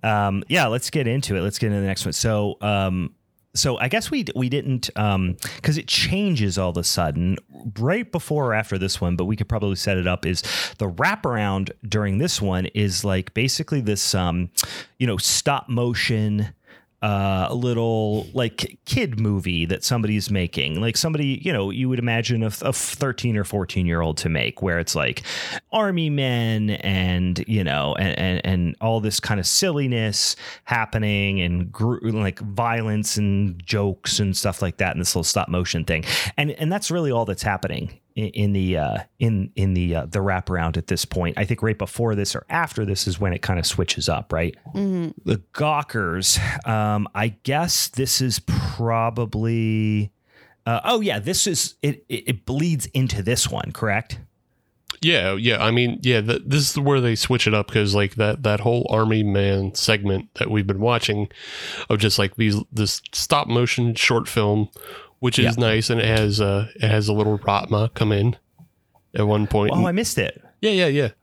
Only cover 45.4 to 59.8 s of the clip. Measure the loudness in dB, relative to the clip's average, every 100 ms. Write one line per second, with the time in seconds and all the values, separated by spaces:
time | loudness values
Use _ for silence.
45.4 | -4 -4 0 0 -2 -2 -2 0 0 0
46.4 | 0 -4 -2 0 2 0 0 0 -2 -2
47.4 | -2 0 0 0 -2 -2 0 0 0 -2
48.4 | -2 -2 -2 -2 0 2 0 0 -4 -2
49.4 | 0 0 2 2 2 2 -2 _ _ _
50.4 | -20 _ -2 -2 0 0 0 -2 -2 0
51.4 | 0 0 -4 -2 -4 -4 _ -6 -4 -4
52.4 | -2 0 0 0 -2 0 0 0 0 0
53.4 | 0 -2 -6 -4 -2 -2 -4 -12 -14 _
54.4 | _ _ _ _ _ 0 2 4 2 2
55.4 | 2 4 4 4 2 2 2 2 2 0
56.4 | 2 2 2 0 2 4 4 2 2 2
57.4 | 4 2 2 2 2 2 2 2 0 2
58.4 | 0 2 2 0 2 2 2 2 4 4
59.4 | 4 2 0 -2